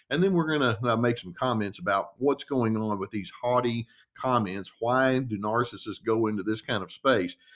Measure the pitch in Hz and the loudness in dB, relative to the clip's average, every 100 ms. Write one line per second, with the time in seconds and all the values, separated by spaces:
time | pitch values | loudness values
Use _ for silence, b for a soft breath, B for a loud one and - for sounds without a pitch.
0 | b 147 190 175 160 151 127 104 120 117 | b 0 2 2 2 2 2 2 0 2
1 | 120 120 90 - 127 113 101 - 92 98 | 2 0 -6 -4 -2 0 -2 -4 0 0
2 | - - 139 139 - 131 113 110 110 101 | 0 -2 0 0 -2 0 2 0 -2 -2
3 | 98 107 92 - 123 123 120 117 117 b | -4 -6 -8 -6 0 2 2 -2 -6 b
4 | b - 131 123 98 98 92 - 113 127 | b -6 0 2 0 -4 -10 -6 0 2
5 | 131 131 131 101 107 117 117 101 110 95 | 4 2 -2 -4 0 0 0 -6 -12 -6
6 | 113 113 110 104 98 110 - 110 90 - | 0 2 2 0 -2 -4 -2 -4 -4 -2
7 | 139 113 87 - b | 2 2 0 -8 b